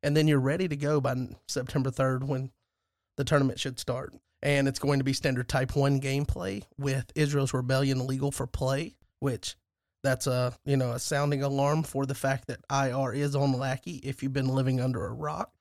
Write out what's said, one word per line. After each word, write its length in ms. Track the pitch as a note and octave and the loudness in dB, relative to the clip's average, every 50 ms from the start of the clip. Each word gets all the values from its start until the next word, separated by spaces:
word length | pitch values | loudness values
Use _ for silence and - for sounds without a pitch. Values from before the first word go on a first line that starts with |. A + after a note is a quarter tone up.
And 140 | - D3 D3 D#3 | 0 2 4 4
then 100 | D#3 D#3 | 6 6
you're 120 | D3+ C#3 | 6 6
ready 280 | C3 C3+ C#3+ F3 F#3+ F3+ | 4 4 2 2 0 -2
to 80 | D3+ C#3+ | -2 -2
go 240 | C#3+ C#3+ D3+ D3 | 0 2 2 2
by 100 | C3 C3 | 2 0
n-, 240 | B2+ B2+ B2+ - B2 - _ - | -2 -2 -4 -6 -10 -14 _ -6
September 420 | - C3+ B2+ C3 - D3 C3 C3+ | -6 -6 -4 -2 -2 0 0 0
third 320 | B2 - C3+ C3 C3 C3 C3+ C3+ | 0 0 0 2 2 0 -2 -2
when 240 | C3+ C3 C3+ B2+ _ _ _ _ _ _ _ _ _ _ _ _ _ - | -2 -4 -4 -6 _ _ _ _ _ _ _ _ _ _ _ _ _ -6
the 60 | C3 | -2
tournament 360 | - - D3 C#3 C3 B2 - | 2 4 4 4 4 0 -2
should 200 | - C#3 B2+ - | -6 -8 -6 -8
start. 340 | - - B2 B2+ C3+ - - - _ _ _ _ - | -6 -4 -4 -4 -6 -10 -14 -16 _ _ _ _ 0
And 240 | D3 C#3+ C#3+ C#3 C3+ | 2 2 4 4 2
it's 100 | - - | 0 0
going 200 | - C#3 C#3+ C#3 | 0 2 2 2
to 60 | C3 | 2
be 80 | C3+ C3+ | 0 0
standard 360 | - - D3 C3 B2 B2+ - | 0 0 0 0 0 -2 0
type 260 | - C3 C3 B2+ - | 0 0 0 0 2
one 240 | C#3+ C#3 C#3 C#3 C3+ | 2 4 4 4 2
gameplay 640 | C3+ C3+ C3+ C#3 D3 - - - F3 F#3+ G2 G#3 G3 _ _ - | 2 0 0 0 0 0 -2 -4 -2 -6 -6 -6 -10 _ _ -6
with 340 | C#3 C#3+ C3+ C3+ A#2+ - - | -4 -2 -2 -2 -4 -6 -2
Israel's 380 | - D3+ C#3+ C#3+ C#3+ C#3 C3+ - | 0 0 2 2 0 0 2 0
Rebellion 520 | C3 B2 B2 C3 C3+ C#3 C#3 C3+ C3+ B2+ A#2 | -2 0 0 2 2 2 2 2 0 0 -2
legal 240 | C3 C3+ C3+ C#3 | -2 -2 -2 -2
for 140 | C#3 - C3 | -2 -4 -8
play, 500 | A#2+ - - - C3 C3+ C3+ E3 E3 - _ _ _ _ _ | -6 -4 -2 -2 0 0 -2 -4 -6 -10 _ _ _ _ _
which 360 | - C#3 B2 G#2+ - - - _ _ _ _ _ _ _ _ _ _ | -4 -4 -4 -4 -6 -10 -12 _ _ _ _ _ _ _ _ _ _
that's 240 | C#3 C3 B2 - C#3+ | 0 0 0 0 0
a, 260 | B2+ B2 B2+ B2 B2 - _ | 0 0 0 -2 -2 -6 _
you 140 | - C#3 C3+ | 0 2 2
know, 140 | B2+ B2 | 2 0
a 80 | A#2 A#2+ | -2 -4
sounding 420 | - - D3+ C#3+ D3 D3 D3 C#3 | -4 -2 0 0 2 2 0 0
alarm 400 | C3+ C#3 C#3 C#3 C#3 C#3+ D3+ D#3 | 0 0 0 2 2 2 2 2
for 240 | D#3 - - C#3 C#3 | 0 -2 -2 -4 -2
the 80 | C3 C#3 | -2 -4
fact 340 | - - C3+ C3+ C3 - - | -2 -2 -2 -2 -2 -4 -8
that 100 | B2 - - _ | -10 -10 -6 _
I 220 | C#3 C#3 C#3 C3 | 0 0 2 2
R 200 | B2 C3+ C3+ B2+ | 0 0 -2 -2
is 240 | A2+ C#3 C#3+ C#3+ C#3 | 0 -2 -2 0 0
on 180 | C#3+ C#3 C#3 C3+ | 2 2 2 2
Lackey 420 | B2 C3+ C3+ C3 C3+ - - F3 C#3 - | 2 0 -2 -4 -6 -6 -10 -12 -8 -8
if 180 | C3+ C3 - | -8 -8 -4
you've 100 | - C3+ C3+ | -4 -4 -2
been 160 | C#3 C3 C3 | 0 0 0
living 300 | C3 C3+ C3 C3 C3 B2+ | 2 2 2 2 2 2
under 240 | B2 B2+ B2+ A2+ E2 - | 0 0 -2 -2 -4 -6
a 40 | |
rock. 400 | A2 C3 D3+ D3 D3+ E3 - - _ _ | -6 -6 -6 -6 -4 -6 -6 -8 _ _